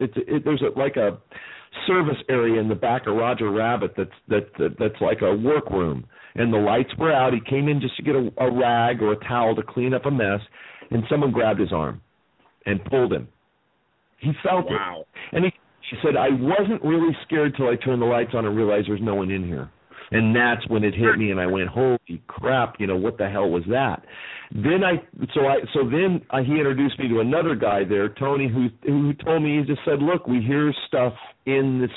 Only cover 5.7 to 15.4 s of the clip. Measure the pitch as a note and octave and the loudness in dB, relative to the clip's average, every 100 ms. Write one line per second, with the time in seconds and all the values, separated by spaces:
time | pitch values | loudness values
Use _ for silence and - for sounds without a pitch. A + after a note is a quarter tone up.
5.7 | F#2+ E2+ C2+ - - - - A#2+ G#2+ G#2 | 0 0 -2 -8 -20 -12 -2 0 2 2
6.7 | A2+ C3 - D#3+ C#3+ B2+ B2 A2 C3+ D3 | 2 0 -2 2 4 2 0 0 0 0
7.7 | D3 B2+ - D3 C3+ B2 - B2+ B2 B2 | 0 -2 -4 -2 0 -2 -2 0 2 2
8.7 | A#2+ A#2 A#2+ G#2+ G#2+ - B2 A2+ A2+ G#2+ | 4 2 2 0 0 -2 0 2 0 -4
9.7 | - B2 B2+ C#3 C#3 G#2 G2+ - - - | -4 -2 0 0 0 0 0 -4 -18 -20
10.7 | - - A#2 A2+ D3+ C#3+ A#2 A2 G#2 F#2 | -20 -4 -4 0 0 2 2 0 0 0
11.7 | E2+ D2+ G1+ - _ _ _ _ _ - | -2 -4 -6 -16 _ _ _ _ _ -4
12.7 | G2+ G2 C3+ B2 D2+ A#1+ _ _ _ _ | -4 0 0 2 -2 -6 _ _ _ _
13.7 | _ _ _ _ _ C3 D3 F#3 F#3 E3+ | _ _ _ _ _ -4 -2 0 0 0
14.7 | G2+ F#2+ E2+ D#2 - - - | -4 -4 -8 -14 -18 -6 0